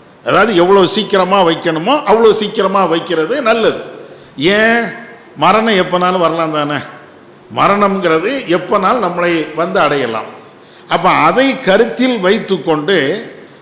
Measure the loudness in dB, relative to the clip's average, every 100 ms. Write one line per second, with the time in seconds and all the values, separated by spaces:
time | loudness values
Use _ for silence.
0 | -20 -10 -2 2 2 4 4 4 4 0
1 | 0 0 2 2 2 0 -2 -2 -2 -2
2 | 2 4 4 2 -2 -2 0 0 0 -2
3 | -2 -2 -2 -2 0 0 0 -2 -8 -18
4 | -20 -20 -18 -4 0 2 2 0 -2 -10
5 | -18 -20 -20 -2 2 2 2 0 0 0
6 | 0 0 0 0 -2 -2 -4 -6 -8 -16
7 | -20 -20 -20 -20 -10 0 0 2 0 0
8 | 0 0 0 -4 -2 -2 0 0 0 0
9 | -2 -2 -2 -2 -4 -4 -2 0 0 0
10 | -2 -6 -10 -16 -20 -20 -20 -20 -6 0
11 | 2 4 4 4 0 0 0 2 2 0
12 | 0 0 0 0 -2 -4 -2 -2 0 0
13 | 0 -4 -10 -18 -20 -20